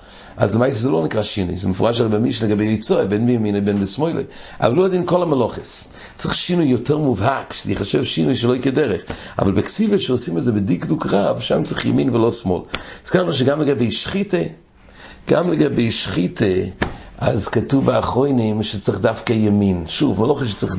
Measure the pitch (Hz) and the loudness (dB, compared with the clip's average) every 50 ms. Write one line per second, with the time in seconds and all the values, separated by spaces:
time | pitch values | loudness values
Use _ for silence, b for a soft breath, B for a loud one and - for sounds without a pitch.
0 | B B B B B B B B 117 107 104 113 123 135 - 107 117 135 156 165 | B B B B B B B B 0 0 2 2 2 2 0 0 0 0 0 0
1 | 160 139 117 110 104 - - 104 92 87 92 87 98 95 92 - 104 113 117 117 | 0 0 -2 -2 -2 -2 -2 -2 -2 -2 -2 -2 -2 -2 0 2 0 0 2 2
2 | 120 107 107 104 120 - 117 - 117 101 107 101 107 107 110 107 - - 190 160 | 2 2 2 2 2 0 0 0 0 0 2 2 2 2 0 0 2 2 2 2
3 | - 95 104 107 120 120 123 113 107 104 101 101 101 104 101 101 92 - - 131 | 2 2 0 2 2 2 2 2 0 0 0 2 2 2 2 0 0 -2 -2 -2
4 | 156 165 156 - - B B B B B B B - 110 123 170 190 190 180 180 | -2 -2 -2 -4 -6 B B B B B B B 0 2 4 4 2 2 2 0
5 | 165 - 170 180 175 160 143 127 113 98 - - - - - - - - B B | 0 2 2 2 2 2 2 0 0 0 -2 -6 -8 -8 -10 -10 -12 -14 B B
6 | B B B B - - - - - - 180 175 160 131 123 113 120 - 151 151 | B B B B -2 0 0 0 2 2 2 2 4 4 2 2 2 0 0 0
7 | 156 135 117 92 101 135 135 117 - - - - - 101 98 - 101 101 - 139 | 2 0 0 2 0 0 0 -2 -6 -8 -10 -8 -4 -4 -2 -2 -2 0 0 0
8 | 143 - - 160 156 147 127 - 120 120 127 123 - 139 123 147 151 113 92 - | 0 0 0 0 0 0 2 2 2 2 0 2 0 0 2 2 0 0 -2 -4
9 | - B B B B B B - 90 98 98 104 92 - - - 220 208 202 190 | -6 B B B B B B 0 0 2 2 0 0 0 0 0 2 2 2 2
10 | - 131 127 120 - - 165 165 135 120 107 104 98 104 175 170 - - 80 - | 2 0 0 -2 -2 -2 -4 -2 0 0 0 0 0 0 -2 -2 0 -2 -2 -2
11 | - 98 104 101 95 67 60 58 - - - - 151 - - - - 117 120 139 | 0 0 0 2 2 0 0 -2 -2 -2 0 0 0 -2 -4 -2 0 2 2 2
12 | 143 131 117 113 110 117 113 - - 95 90 80 - B B B B B B B | 2 2 2 2 2 2 2 0 0 -2 -2 -2 -4 B B B B B B B
13 | B - - 185 180 170 - 120 127 135 147 156 151 135 139 117 123 107 - - | B 0 2 2 2 2 0 2 2 2 2 2 2 0 2 2 2 0 2 0
14 | - - - 196 202 202 185 170 165 160 - - - _ _ B B B B B | -2 0 -2 -2 -2 0 0 -2 -2 -2 -6 -14 -20 _ _ B B B B B
15 | B B B B B - 135 151 180 175 160 147 151 139 - 120 120 113 - - | B B B B B 0 2 2 2 2 2 2 2 2 2 0 0 0 0 -2
16 | - - - 160 180 175 - - 110 98 90 92 92 95 95 - - B B B | -2 -2 -2 -2 -2 -2 0 0 0 2 2 0 -2 -4 -4 -6 -6 B B B
17 | B B B B - 117 127 107 - - - 113 - - 139 135 139 160 120 113 | B B B B -2 0 0 0 -2 -2 -2 -2 0 2 0 2 2 2 2 0
18 | - - 104 120 139 143 135 123 110 110 107 110 107 - - 98 - - 120 - | 0 0 0 0 0 2 2 2 2 0 0 -2 -2 -4 -4 -2 -2 -2 -2 0
19 | 104 113 107 - - - 120 110 107 104 101 104 101 98 92 87 82 80 - - | 0 0 0 0 -2 -2 0 2 2 4 4 4 4 2 2 0 -4 -6 -2 0
20 | 147 127 98 90 110 135 - - 131 110 98 - - - 92 | 0 0 2 0 2 0 0 0 -2 -6 -4 -4 -4 -4 -2